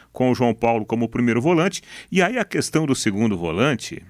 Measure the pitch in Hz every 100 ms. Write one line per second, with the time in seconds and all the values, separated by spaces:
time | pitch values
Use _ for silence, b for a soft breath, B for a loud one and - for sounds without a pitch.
0 | B - 127 120 120 110 117 117 104 113
1 | 117 120 120 117 139 175 185 - B B
2 | B 180 180 254 208 156 - 156 151 131
3 | - 98 113 92 85 82 135 123 - -